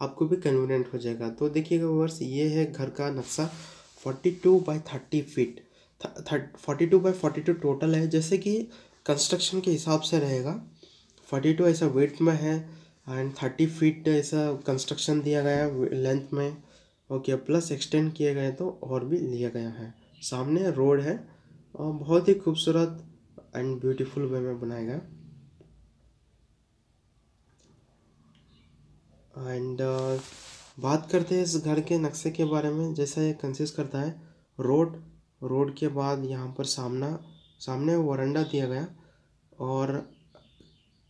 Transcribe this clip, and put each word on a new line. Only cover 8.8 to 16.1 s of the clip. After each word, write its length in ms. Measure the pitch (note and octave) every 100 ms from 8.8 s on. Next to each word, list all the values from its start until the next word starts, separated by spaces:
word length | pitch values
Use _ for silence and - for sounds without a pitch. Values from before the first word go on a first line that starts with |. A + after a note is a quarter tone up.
| - _ -
construction 560 | C#3+ - F3+ - F#3
के 100 | F#3
हिसाब 300 | D#3+ E3 D#3
से 180 | - D#3+
रहेगा, 340 | C#3+ C3 C3 G#3 - - - - _ _ -
फ़ोर्टी 240 | C#3 D3+
टू 140 | D#3+ F3
ऐसा 180 | D#3+ D#3
width 320 | C3 C#3+ -
में 120 | E3 D#3+
है 480 | D3+ D#3+ D#3+ - - _ -
and 220 | C3 C3+ C3+
thirty 300 | C3 - D#3+
feet 400 | D#3+ D#3 D#3 D#3+
ऐसा 340 | D3+ C#3+ D#3 D3+ C#3 -
construction 540 | C3 - C#3+ - D3+
दिया 200 | C#3+ D3
गया 200 | C#3+ C#3+
है 260 | D3 C3 B2+
length 340 | C3 C3